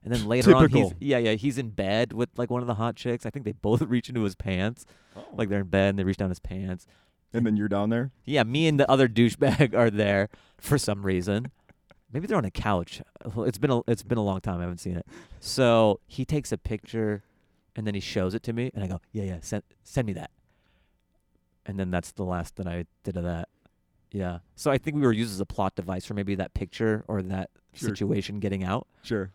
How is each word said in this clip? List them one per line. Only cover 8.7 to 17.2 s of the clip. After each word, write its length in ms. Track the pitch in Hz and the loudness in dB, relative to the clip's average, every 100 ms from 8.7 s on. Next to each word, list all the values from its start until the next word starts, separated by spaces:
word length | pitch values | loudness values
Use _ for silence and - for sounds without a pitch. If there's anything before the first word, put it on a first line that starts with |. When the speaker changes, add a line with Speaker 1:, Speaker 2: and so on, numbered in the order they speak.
| 147 | 4
Speaker 1:
the 100 | 139 | 4
other 180 | 135 131 | 6 6
douchebag 640 | 110 117 - 139 107 139 | 6 4 4 0 4 4
<laughs> 40 | 107 | 6
are 120 | 117 | 4
there 400 | 104 101 101 101 - _ _ | 4 2 4 2 -4 _ _
for 200 | - 143 | 0 0
some 280 | - 101 98 | 0 -2 0
reason. 460 | 92 90 101 131 _ _ - _ _ _ | 0 2 0 -2 _ _ -20 _ _ _
Maybe 140 | 120 185 | -8 -2
they're 100 | 202 | 0
on 80 | 107 | 0
a 60 | |
couch. 500 | - 110 98 87 - - - - 113 | -4 0 0 -2 -12 -18 -16 -10 -4
It's 200 | 117 - | -4 0
been 140 | 185 | 0
a, 100 | 156 - | 0 0
it's 160 | 117 | -2
been 140 | - 117 | -2 -2
a 60 | |
long 160 | 101 95 | 0 -2
time. 180 | 107 87 | -4 -4
I 40 | |
haven't 160 | 87 87 | -4 -6
seen 160 | - 90 | -8 -8
it. 100 | - - - - | -8 -18 -20 -18
So 580 | - - 123 117 110 98 _ | -8 2 4 6 6 4 _
he 160 | - 131 | -10 -2
takes 260 | 156 131 | -2 -2
a 40 | 110 | -6
picture, 680 | - 107 - 113 110 104 | -4 -8 -6 -4 -2 -4